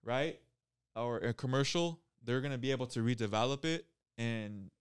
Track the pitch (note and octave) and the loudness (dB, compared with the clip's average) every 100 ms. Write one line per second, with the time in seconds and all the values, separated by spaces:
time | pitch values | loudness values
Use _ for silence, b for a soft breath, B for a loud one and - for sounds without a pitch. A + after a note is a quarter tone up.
0 | A#2 B2+ D#3 D#3+ _ _ _ _ _ A2 | 0 0 0 -4 _ _ _ _ _ -4
1 | A#2+ A#2 A#2 A2+ C3 C3 C#3 F3 E3+ E3 | -2 0 -2 -2 0 2 2 2 0 -2
2 | _ _ A#2 B2+ C3+ C3 C3 C3 B2+ A#2+ | _ _ -2 0 0 -2 0 0 0 0
3 | A2+ A#2+ A2 G#2+ A#2+ C#3+ D#3+ E3 - _ | 2 2 2 2 2 2 0 -2 -4 _
4 | _ - A#2 A2+ G#2 G#2 G2 _ | _ -6 -4 -4 -6 -10 -14 _